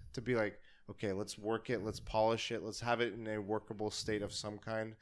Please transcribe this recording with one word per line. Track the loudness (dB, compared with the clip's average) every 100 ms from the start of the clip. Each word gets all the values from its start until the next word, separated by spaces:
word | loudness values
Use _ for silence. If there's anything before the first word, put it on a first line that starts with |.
| -10
to | -4
be | 2 4
like, | 4 0 -16 -18 -14
"Okay, | -4 0
let's | 0 -2 -4
work | 0 0 0
it, | 0
let's | 0 -4
polish | 0 4 6 4 0
it, | -2
let's | -4 -2
have | 2 4
it | 2 0
in | -2
a | -2
workable | 0 -2 -2 -2 -2
state | -2 0 0
of | 0
some | -4 -6 -6
kind." | -4 -2 -4 -8